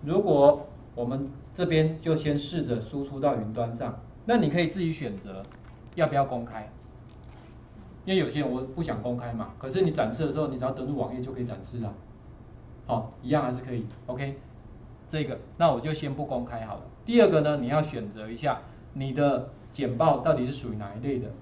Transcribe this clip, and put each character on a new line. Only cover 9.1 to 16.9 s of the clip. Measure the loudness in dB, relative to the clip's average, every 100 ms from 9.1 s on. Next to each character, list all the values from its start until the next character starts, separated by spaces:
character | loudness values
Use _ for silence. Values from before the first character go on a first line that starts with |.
| -4
开 | -4
嘛， | -6 -8 -8
可 | -4
是 | 2
你 | 4
展 | 4 0
示 | 0 -2
的 |
时 | 0
候， | -2
你 | 0
只 |
要 | -4
登 | -2 -4
录 | -2
网 | -4
页 | -4
就 | -6
可 | -6
以 |
展 | -6 -8
示 | -10 -6
啦。 | -6 -8 -18 -20 -20 -20 -20 -20 -18 -16 -2
好， | -2 -2 -10
一 | 0
样 | 2
还 | 2
是 | -4
可 | -4
以。 | -6 -6 -10 -10
OK， | -6 -6 -8 -14 -18 -18 -18 -18 -20 -6
这 | -2
个， | -2 -4 -10 4
那 | 4
我 | 4
就 | -2
先 | -4 -4
不 | -6 -4
公 | -4
开 | -4 -8 -8
好 |
了。 | -10 -12